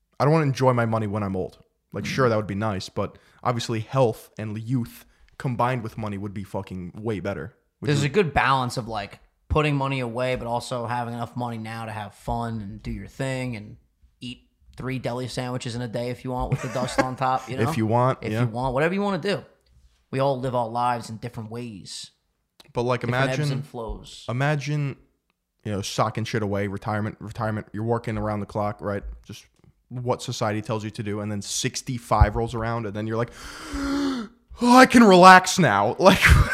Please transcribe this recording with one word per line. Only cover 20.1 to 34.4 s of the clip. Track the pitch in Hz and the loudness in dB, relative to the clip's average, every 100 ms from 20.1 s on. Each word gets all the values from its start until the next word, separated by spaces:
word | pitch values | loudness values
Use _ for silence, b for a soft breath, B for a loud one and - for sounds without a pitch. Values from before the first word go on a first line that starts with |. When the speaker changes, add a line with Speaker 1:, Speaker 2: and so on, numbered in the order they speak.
Speaker 2:
We | 131 | -2
all | 139 127 | 0 0
live | 131 123 | -2 -2
our | 113 | -2
lives | 120 123 120 110 | 0 0 -2 -6
in | 110 | -10
different | 117 120 107 | -10 -12 -12
ways. | 117 120 98 78 - - _ _ _ _ _ - | -12 -12 -14 -16 -16 -16 _ _ _ _ _ -8
Speaker 1:
But, | 123 | -4
like, | 123 123 | 0 0
Speaker 2:
Different | 117 123 135 | 0 0 0
ebbs | 135 | 0
Speaker 1:
imagine, | 147 120 | -2 -4
Speaker 2:
and | - | -6
flows. | 123 110 98 95 - - | -10 -10 -10 -14 -14 -6
Speaker 1:
imagine, | 123 143 151 135 151 143 - _ _ _ _ _ _ 107 | -2 0 0 -2 -4 -4 -6 _ _ _ _ _ _ -6
you | |
know, | 98 | -6
socking | - - 107 110 | -4 -2 -2 -2
shit | 107 113 | -4 -2
away, | 101 98 104 | -2 -2 -2
retirement, | 98 113 107 107 - | -4 -4 -2 -4 -6
retirement, | 104 113 110 107 - | -12 -6 -4 -4 -6
you're | 104 | -6
working | 113 117 117 107 | -2 -2 -2 -4
around | 107 104 | -4 -4
the | 101 | -4
clock, | 107 104 - | -4 -4 -4
right? | 98 101 - - | -6 -6 -8 -14
Just | - 101 - _ - _ _ | -16 -18 -20 _ -20 _ _
what | 127 123 123 | -6 -2 -2
society | - 120 110 107 | -4 -2 -2 -2
tells | 104 110 107 | -2 -4 -4
you | |
to | 110 | -8
do, | 104 107 | -6 -4
and | 104 | -4
then | 101 | -6
sixty-five | - - 135 - - 123 - 110 107 113 | -6 -4 -4 -6 -8 -8 0 6 6 4
rolls | 113 117 | -4 -4
around, | 113 117 110 | -4 -4 -6
and | 104 | -6
then | 110 | -4
you're | 113 | -2
like, | 123 - - | -4 -6 -18
<gasps> | - 311 285 | -16 -10 -6
"Oh, | 277 277 277 262 214 - | -4 -2 -2 -4 -8 -16